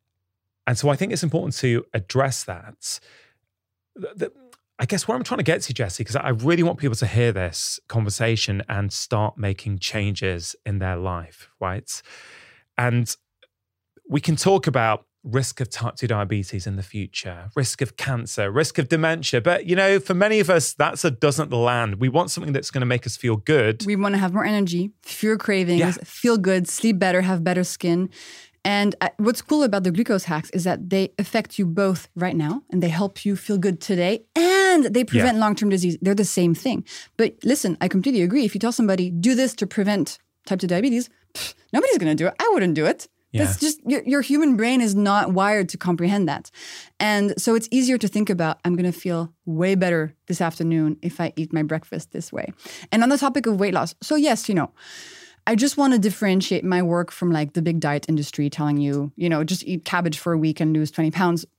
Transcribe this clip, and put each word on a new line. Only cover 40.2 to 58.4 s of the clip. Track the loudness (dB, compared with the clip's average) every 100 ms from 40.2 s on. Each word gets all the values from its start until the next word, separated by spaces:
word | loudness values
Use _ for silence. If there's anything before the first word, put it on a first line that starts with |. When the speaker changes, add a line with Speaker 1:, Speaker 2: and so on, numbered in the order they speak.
| _ _ -6
Speaker 2:
type | -2
two | 0
diabetes," | 0 2 0 -2 _ _ -12
pff, | -12 -12 _
nobody's | 0 2 2
gonna | 2 2
do | 0
it. | 0
I | 2
wouldn't | 4 2
do | 2 0
it. | 0 -6 _ _ -2
That's | 0 0
Speaker 1:
Yeah. | -2
Speaker 2:
just, | -2 -2
your, | -2
your | 0 0
human | 2 2 4 4
brain | 2 2
is | 2 2
not | 2 2 2
wired | 2 2 2 0
to | -4
comprehend | -2 0 2 2 0
that. | -2 -8 -20 -18 -18 -14 -4
And | 0 2 2 0
so | 0
it's | 0 2
easier | 0 2 2
to | 0
think | 0 0
about, | 0 -2 -2 -2
"I'm | 0
gonna | 0
feel | -2 -4 -4 -4 -8 -6
way | -2 2 2
better | 2 2 -2 -6 -6
this | -2
afternoon | -2 0 0 2 2 0
if | -6 -4
I | -4 -4
eat | -4
my | -2
breakfast | -2 -4 -6 -12 -10
this | -12 -10
way." | -10 -10 -12 -20 -20 -2
And | 2
on | 4
the | 2
topic | 2 0 0
of | 0
weight | 0 0
loss, | -2 -6
so | -2 2
yes, | 2 2 0
you | -2
know, | -2 _ -20 -20 -20 -20 -20 _ 0
I | 2
just | 2 2
wanna | 4 4
differentiate | 2 0 0 2 0 -2
my | 0 2
work | 2 0 -2
from, | -2 0
like, | 0 0
the | -2
big | 0 0
diet | 0 -2 0
industry | -2 -2 -4